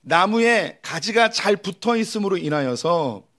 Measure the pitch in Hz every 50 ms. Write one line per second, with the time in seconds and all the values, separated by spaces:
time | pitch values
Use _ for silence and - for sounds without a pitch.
0 | _ 131 160 170 185 202 214 233 233 233 233 214 170 - - _ - - - 165
1 | 139 214 202 233 233 220 - - - 202 208 - - 196 185 _ - 226 240 226
2 | 220 220 - 220 202 196 190 175 160 147 151 147 139 127 123 120 - 160 175 170
3 | 151 131 107 98 - _ _